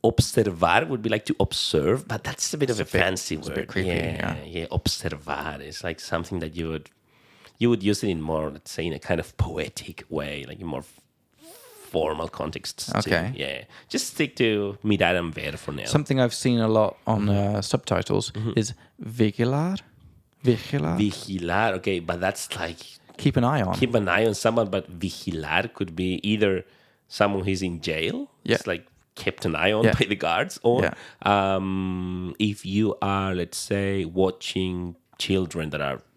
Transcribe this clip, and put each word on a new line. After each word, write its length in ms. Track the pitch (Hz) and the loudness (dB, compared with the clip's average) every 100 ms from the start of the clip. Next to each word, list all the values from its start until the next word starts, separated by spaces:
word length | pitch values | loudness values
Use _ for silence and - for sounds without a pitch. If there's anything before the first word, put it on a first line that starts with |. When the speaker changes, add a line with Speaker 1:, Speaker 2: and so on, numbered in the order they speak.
Speaker 1:
observar 800 | 113 - - - 104 82 85 95 160 | 4 4 4 4 2 4 6 6 4
would 160 | 131 | -2
be 60 | 110 | 0
like 160 | - - | 0 0
to 80 | - | 0
observe, 640 | - - - 80 73 123 - | 0 0 2 2 4 2 0
but 160 | 110 | -4
that's 300 | - - - | -4 -4 -4
a 40 | 151 | -2
bit 120 | 139 | 0
Speaker 2:
It's 80 | 107 | 0
Speaker 1:
of 80 | - | 0
a 20 | |
Speaker 2:
a 40 | |
bit, 100 | 92 | 2
Speaker 1:
fancy 320 | 87 92 - 78 | 2 0 -4 -6
Speaker 2:
it's 100 | 73 | -4
a 20 | |
Speaker 1:
word. 60 | 76 | -6
Speaker 2:
bit 120 | 65 | -4
creepy, 200 | - 92 | -2 0
Speaker 1:
Yeah, 480 | 85 82 80 - 78 | 0 -2 -2 -4 -4
Speaker 2:
yeah. 0 | |
Speaker 1:
yeah, 220 | 76 85 82 | -6 -8 -4
observar 880 | - - - - 76 73 71 73 71 | -2 -2 -2 -6 -8 -6 -6 -4 -8
is 220 | 71 - | -12 -8
like 160 | 85 82 | -8 -8
something 380 | - 85 85 92 | -4 -4 -2 -6
that 140 | 80 | -6
you 140 | 82 80 | -6 -6
would, 220 | 80 - _ _ _ _ _ - _ | -6 -10 _ _ _ _ _ -20 _
you 120 | 120 | 2
would 120 | 117 | 4
use 220 | 95 101 | 2 2
it 60 | 110 | 0
in 100 | 85 | -2
more, 300 | 78 80 78 | 0 -2 -2
let's 200 | 71 - | -8 -12
say, 140 | - 82 | -6 -4
in 60 | |
a 60 | 73 | -4
kind 180 | - 85 | -2 -2
of 160 | - - | -2 -2
poetic 680 | 82 80 73 - - 82 - | -2 -2 -6 -8 -14 -16 -8
way, 360 | 78 71 73 65 | -6 -6 -8 -10
like 140 | 78 | -12
in 60 | 87 | -8
more 140 | 67 | -8
f-, 160 | 76 - _ _ _ _ 330 403 508 415 - | -10 -20 _ _ _ _ -20 -20 -20 -20 -4
formal 380 | 85 78 78 80 | 0 0 -2 -6
contexts 580 | - 76 76 - - - | -4 -6 -6 -10 -10 -4
too. 60 | - 90 | -2 0
Speaker 2:
Okay. 220 | 82 87 | 0 0
Speaker 1:
Yeah. 300 | 135 69 67 - - - | -4 -6 -8 -12 -20 -6
Just 200 | 269 - | -6 -6
stick 220 | - 143 - | -2 -2 2
to 400 | 117 107 101 98 | 2 4 -2 -4
mirar 320 | 107 101 90 90 | 2 4 4 4
and 180 | 85 | 0
ver 220 | 76 73 73 | -4 -6 -8
for 160 | - | -8
now. 140 | 71 50 | -6 0
Speaker 2:
Something 340 | 151 143 135 | 0 2 2
I've 140 | 120 | 2
seen 260 | - 131 120 | 2 2 4
a 80 | 113 | 4
lot 300 | 110 107 - - | 4 4 0 0
on, 200 | 110 104 | 2 4
Speaker 1:
Mm-hmm. 300 | 101 101 104 | 4 2 0
Speaker 2:
uh, 60 | |
subtitles 680 | - - - 90 - 98 104 | 0 -2 0 0 2 0 0
Speaker 1:
Mm-hmm. 200 | 107 110 | -4 -2
Speaker 2:
is 200 | - 104 - - _ | 0 -2 -6 -18 _
vigilar. 760 | - 117 110 101 120 139 165 190 - _ - - _ _ | -12 2 2 4 0 2 -2 -4 -8 _ -20 -20 _ _
Vigilar. 520 | 127 110 - 143 147 95 | 2 2 0 -2 0 2
Speaker 1:
Vigilar. 760 | 104 - - 95 85 92 110 92 | 0 -2 -6 -6 0 2 2 0
Okay, 200 | 92 95 | -2 -2
but 220 | 85 87 | -2 -2
that's 340 | 92 90 - - | -2 -2 -8 -6
like 220 | 85 82 - - _ - | -6 -8 -16 -20 _ -2
Speaker 2:
Keep 200 | 147 135 | 0 4
an 60 | |
eye 180 | 120 147 | 2 2
on. 120 | 95 | 0
Speaker 1:
keep 200 | 90 123 | 2 2
an 140 | 117 98 | 2 4
eye 180 | 92 113 | 4 4
on 80 | |
someone, 340 | 104 113 113 104 | 4 2 2 0
but 180 | 95 - | -2 -4
vigilar 800 | 85 90 - - 82 76 80 113 | -6 -6 -6 -8 -6 -2 0 -2
could 220 | - 90 82 | -4 -6 -2
be 240 | 92 92 | -2 -2
either 420 | 104 107 104 95 - _ _ _ _ | 0 2 4 2 -4 _ _ _ _
someone 360 | - 104 98 95 | 2 2 2 0
who's 160 | 95 | 0
in 180 | 92 85 | -2 -4
jail. 480 | 76 80 82 254 285 _ | -4 -2 -2 -2 -8 _
Speaker 2:
Yeah. 120 | - 113 | 0 0
Speaker 1:
It's 100 | - | 0
like 180 | 87 - _ _ | -6 -6 _ _
kept 320 | - - - - | -6 -6 -2 -4
an 100 | 78 | 2
eye 160 | 90 | 2
on 120 | 107 | 4
Speaker 2:
Yeah. 100 | 113 117 | 4 4
Speaker 1:
by 60 | |
the 100 | - | 2
guards, 460 | 104 - 85 170 - | 0 0 0 -2 0
or, 200 | 117 123 | 2 4
Speaker 2:
Yeah. 100 | 87 - - - - 101 98 95 | 2 -2 -18 -4 2 4 4 2
Speaker 1:
um, 760 | 95 95 92 92 90 90 90 - | 0 -2 -2 -2 -4 -4 -6 0
if 280 | 107 101 95 | 0 0 -2
you 280 | 98 110 - | 2 2 0
are, 340 | 98 98 95 | 0 0 0
let's 220 | 90 87 - | -2 -4 -6
say, 480 | - 101 98 98 | -2 -2 0 -2
watching 880 | 82 90 95 - - 95 92 90 87 85 _ _ | -2 2 2 0 -6 -2 -2 -2 -6 -10 _ _
children 520 | - 95 90 85 78 | 0 0 0 -4 -4
that 100 | 73 | -4
are 220 | 71 64 _ | -4 -6 _